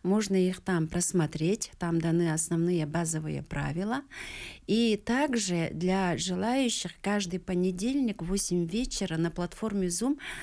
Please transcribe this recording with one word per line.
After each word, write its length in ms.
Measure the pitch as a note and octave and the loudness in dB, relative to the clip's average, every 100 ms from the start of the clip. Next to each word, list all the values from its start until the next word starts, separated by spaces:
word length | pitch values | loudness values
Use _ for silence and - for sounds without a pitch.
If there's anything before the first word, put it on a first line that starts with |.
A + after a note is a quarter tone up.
Можно 340 | F3 G#3 G3+ F#3+ | 2 2 4 4
их 260 | F#3 F#3 | 2 0
там 260 | - F3 D#3 | 0 0 0
просмотреть, 840 | F3 F3 F3+ D3+ D3+ D#3+ G#3+ - - | 0 0 2 0 2 0 0 -4 -6
там 220 | E3+ E3 | 0 2
даны 320 | E3 E3 E3+ | 2 4 4
основные 540 | D#3+ - E3 F3 F3 D3+ | 2 0 2 2 2 0
базовые 560 | E3 D#3+ D#3+ D3+ C#3+ | -2 -2 -2 -4 -6
правила. 580 | C#3+ D3 C#3+ D#3 G3+ B3+ C#4 - - - - - - | -6 -4 -4 -2 -2 -4 -6 -14 -12 -12 -12 -12 0
И 300 | G#3+ A#3 G#3 | 2 4 2
также 720 | - B3 D4+ A#3+ G3 F3 D#3+ | 2 2 2 0 0 0 0
для 420 | - F3+ F#3+ F3+ E3+ | -2 0 2 2 0
желающих 760 | F3+ F3+ G#3+ C4 B3+ - F3 - | -2 -2 0 2 0 -2 -6 -6
каждый 360 | G3 G3+ F#3 F3+ | -2 0 0 -4
понедельник 840 | - F3+ F#3 F#3 A3+ C#4 B3 G3+ | -2 0 2 0 0 2 0 -2
в 40 | E3+ | -2
восемь 380 | G3 - F3+ E3+ | -2 0 0 0
вечера 520 | G#3 C4 - F#3+ D#3+ | 0 -2 -2 -2 0
на 120 | E3+ | 0
платформе 580 | E3 F3 - A3 G3+ F3+ | 0 -6 -4 -4 0 0
Zoom 300 | E3+ B3 C#4+ - - | 0 0 -2 -4 -12